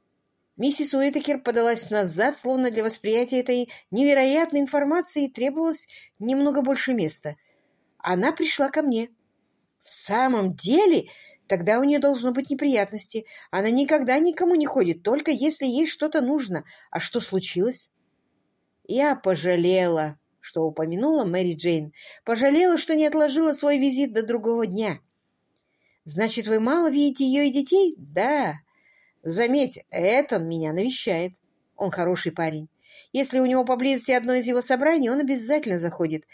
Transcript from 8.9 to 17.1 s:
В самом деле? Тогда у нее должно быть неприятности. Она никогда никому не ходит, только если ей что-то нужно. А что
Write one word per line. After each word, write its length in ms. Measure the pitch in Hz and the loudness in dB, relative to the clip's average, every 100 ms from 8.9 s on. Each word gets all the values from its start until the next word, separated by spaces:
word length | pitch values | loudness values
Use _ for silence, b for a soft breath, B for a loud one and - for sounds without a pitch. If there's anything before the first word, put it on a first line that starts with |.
| 226 233 _ _ _ _ _ _ _ | -2 -4 _ _ _ _ _ _ _
В 80 | - | -12
самом 640 | - - 214 262 233 190 | -8 -2 0 2 2 0
деле? 560 | 185 175 302 415 269 B B B B - | -4 2 4 6 4 B B B B -4
Тогда 320 | 190 175 226 | -2 2 2
у 40 | |
нее 160 | 285 294 | 2 2
должно 320 | 277 262 247 | 2 0 -2
быть 200 | 247 269 | -2 -4
неприятности. 760 | 277 294 240 196 214 - 220 220 B B | -2 2 2 0 -4 -8 -8 -10 B B
Она 220 | 180 208 | -2 0
никогда 480 | 247 285 302 247 269 | 2 2 2 2 2
никому 340 | 349 339 349 | 2 2 2
не 140 | 349 294 | 2 2
ходит, 340 | - 180 165 | 2 2 0
только 300 | 202 277 311 | 0 0 0
если 340 | 247 294 302 269 | 0 0 0 -2
ей 220 | 240 311 | 0 0
что-то 340 | - 302 311 | -2 -2 0
нужно. 440 | 247 294 226 165 B B B | 0 -2 -2 -8 B B B
А 80 | 170 | -8
что 200 | - | -6